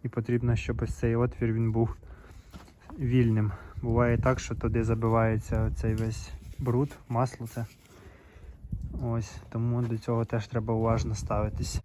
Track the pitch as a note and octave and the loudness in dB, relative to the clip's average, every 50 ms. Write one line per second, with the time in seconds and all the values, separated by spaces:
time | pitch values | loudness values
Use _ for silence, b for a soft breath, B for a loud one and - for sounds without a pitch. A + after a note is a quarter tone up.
0 | - B2 - - A2+ - A#2+ A#2+ A#2+ A#2+ A#2+ A2+ - - A#2+ A2+ A#2 A2 - - | -6 -4 -4 -2 0 0 0 2 4 2 2 2 2 -2 -2 -2 -2 -4 -2 0
1 | - A#2 A2+ A#2 A#2+ A#2 - - A#2+ A2+ A2 A2+ A#2 A2+ A2 A2+ A#2 A2+ - - | 0 0 2 2 2 0 0 0 0 0 2 2 2 2 4 4 2 2 0 -6
2 | B B B B B B B B B B B B B B B B B B - - | B B B B B B B B B B B B B B B B B B -10 -4
3 | D3 A#2+ B2 B2+ A#2+ A#2 A2 G#2+ G#2+ G#2+ F#2+ B B B B B - A#2+ A2+ A#2 | -2 2 4 6 6 6 6 4 2 0 -2 B B B B B -2 0 4 4
4 | A#2+ A#2+ A#2+ A2 - C3 C3 - - - A#2+ - - B2 G#2 A#2 A2+ A2+ A2+ A2 | 4 4 4 4 4 2 2 2 0 -6 -6 -2 -2 0 2 2 2 2 0 2
5 | A2 A2+ A2+ A#2 A2+ A2 A2 G#2+ - - - A2+ A2 A2 - - - A2+ A2 A2 | 2 4 4 4 4 4 2 0 0 0 0 0 0 0 0 -2 0 0 0 0
6 | A2+ A2+ A2 - - - - - - - - - D3 B2 A#2+ A#2+ C#3+ D3 - - | 0 -2 -2 -6 -8 -12 -14 -14 -14 -14 -10 -4 -2 0 2 2 0 0 -4 -14
7 | - - B2 A#2 B2+ A#2+ - - A#2 A#2 - B2 A#2+ - - - B B B B | -10 -4 0 0 0 0 -2 -8 -12 -10 -8 -8 -8 -8 -10 -20 B B B B
8 | B B B B B B B B B B B B B - - - - - - - | B B B B B B B B B B B B B -10 -8 -8 -8 -8 -8 -6
9 | B2+ A#2+ A#2 A#2 A2 - - - - - - A#2 A#2 A#2+ A#2+ A#2+ A#2+ A2+ A#2 A2 | -4 -2 -2 -2 -4 -6 -10 -14 -16 -8 -4 -2 0 0 0 0 0 0 -2 -4
10 | - - A#2+ A#2 A2+ - - A#2 G#2+ - - A#2+ G#2+ G#2+ A2+ A2 A2+ A2+ A2+ A2+ | -2 0 0 0 0 0 -2 -4 -4 -2 -4 -4 -2 0 0 2 2 2 2 2
11 | - - A2+ - - - G#2+ G#2 G#2+ G#2+ - - - - - - - | 0 -2 -4 -4 -4 -2 0 0 0 0 -2 -4 -4 -4 -4 -6 -6